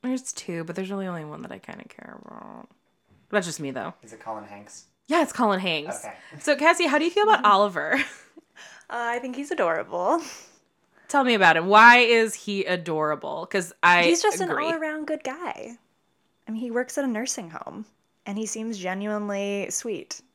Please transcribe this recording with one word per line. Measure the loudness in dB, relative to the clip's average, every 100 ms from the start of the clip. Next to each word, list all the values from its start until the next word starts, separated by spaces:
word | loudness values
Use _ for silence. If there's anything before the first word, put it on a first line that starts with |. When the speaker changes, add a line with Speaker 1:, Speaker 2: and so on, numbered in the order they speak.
Speaker 1:
there's | -4 -6 -6
two, | -12 -8 -8 -8
but | -8
there's | -8
really | -6 -6
only | -8
one | -10 -12
that | -14
I | -14
kinda | -16 -18 -18
care | -20 -20 -20
about. | -18 -18 -18 -20 -20 _ _ _ _ _ _
That's | -4 -2
just | -8
me, | -8
though. | -8 -10 -12
Speaker 2:
Is | -20
it | -18
Colin | -12 -12
Hanks? | -12 -20 -20 -20 _ _ _
Speaker 1:
Yeah, | 0
it's | 0
Colin | 0 0 0
Hanks. | -2 -4 -6 -12
Speaker 2:
Okay. | -12 -18 -20 -10
Speaker 1:
So, | -2 2
Cassie, | 4 4 4
how | 2
do | 2
you |
feel | 2
about | 4 4
Speaker 3:
Mm-hmm. | 6
Speaker 1:
Oliver? | 6 4 0 -2 -2
<laughs> | -2 -10 _ -20 _ -20 -20 -20 _
Speaker 3:
Uh, | -8 -4 -4
I |
think | -6 -10
he's | -8
adorable. | -2 0 0 -4 -4 0 0 -2 -16 -20 _ _ _ _ _ _
Speaker 1:
Tell | 0
me | 4
about | 6 6 6
him. | 6
Why | 10 10 10
is | 8 4 4
he | -2 -6 -4 -2
adorable? | -2 -2 -2 -2 -2 -6 -8 -4
'Cause | -4 -4 2
I | 6 6
Speaker 3:
He's | 6 4
just | 2 0
Speaker 1:
agree. | -4 -2 -2
Speaker 3:
an |
all-around | -4 -4 -8 -6
good | -6
guy. | -6 -10 -10 -10 -14 -18 _ _ _ _ _ _ -12
I |
mean, | -8
he | -4
works | -4 -4 -4
at | -4
a |
nursing | -4 -4 -8 -10
home, | -12 -14 -14 -18 _ _ _ -10
and | -8
he | -6
seems | -8 -8 -6
genuinely | -6 -6 -4 -4 -4 -4 -4 -4 -4
sweet. | -6 -6 -10 -10 -16 _